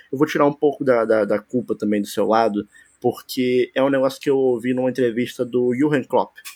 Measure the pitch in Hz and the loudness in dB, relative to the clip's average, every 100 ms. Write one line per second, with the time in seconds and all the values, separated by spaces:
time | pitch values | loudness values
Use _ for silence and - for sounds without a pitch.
0 | - 131 151 156 147 143 151 - 135 120 | -8 -2 0 2 0 2 -2 0 2 2
1 | 113 110 101 104 - 123 110 110 107 104 | 2 2 2 -2 -2 -6 -4 -4 -2 -2
2 | 98 - 101 110 113 101 - - _ _ | -2 -2 2 2 2 0 -6 -12 _ _
3 | 123 - - - 127 123 123 135 135 135 | -4 -4 -6 -4 0 0 0 0 0 2
4 | 135 131 151 135 131 120 123 127 127 127 | 0 -2 0 2 2 0 -2 -2 -2 0
5 | 123 113 120 - 123 127 123 123 151 147 | 0 0 -4 -4 -2 0 0 0 0 0
6 | 113 120 92 - - | 0 0 -2 -8 -20